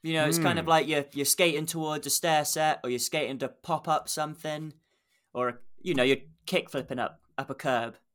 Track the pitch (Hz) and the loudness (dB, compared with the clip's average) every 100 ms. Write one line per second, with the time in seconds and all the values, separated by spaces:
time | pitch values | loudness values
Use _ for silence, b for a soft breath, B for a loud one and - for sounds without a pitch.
0 | 165 160 151 165 175 170 160 160 151 151 | 0 2 2 4 2 0 4 4 4 0
1 | 143 139 139 - 175 156 156 165 156 151 | -2 -2 0 4 4 2 -4 -4 -4 -4
2 | 143 - 170 156 147 160 156 - 123 123 | -2 0 2 2 2 2 2 0 -2 -2
3 | - 156 123 131 131 - - 156 - 151 | -2 -2 -2 -4 -6 -8 -4 -4 0 0
4 | - - 151 151 156 151 156 - _ _ | 0 -4 -4 -6 -8 -8 -10 -14 _ _
5 | _ _ _ 123 123 120 - - - 147 | _ _ _ -4 -2 -4 -16 -10 -2 2
6 | 127 131 - _ - 185 - 143 - 127 | 4 2 0 _ -2 -2 -2 -8 -6 -6
7 | 113 - _ - 139 135 143 123 117 - | -6 -8 _ -10 -8 -4 0 0 -2 -10
8 | _ | _